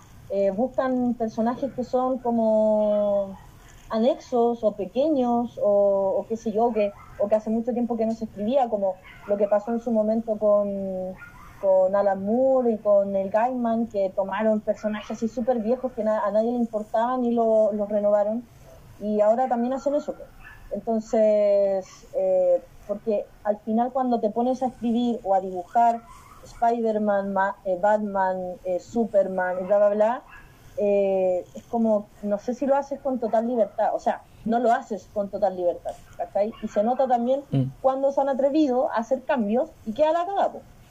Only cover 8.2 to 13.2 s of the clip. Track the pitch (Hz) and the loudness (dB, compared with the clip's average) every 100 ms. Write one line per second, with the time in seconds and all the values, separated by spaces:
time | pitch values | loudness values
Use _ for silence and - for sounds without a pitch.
8.2 | 220 190 208 277 240 208 190 185 - - | -8 -6 -2 0 0 0 -2 -4 -12 -12
9.2 | 202 202 202 208 233 233 240 220 214 226 | -4 0 2 0 0 -4 -2 0 0 0
10.2 | 226 214 214 208 202 196 190 185 185 185 | -2 0 2 2 0 -4 -6 -6 -8 -10
11.2 | - - - - 196 190 185 202 202 190 | -18 -20 -20 -4 2 4 4 2 2 0
12.2 | 196 240 262 262 240 220 214 202 196 196 | 0 2 4 4 2 0 4 4 4 0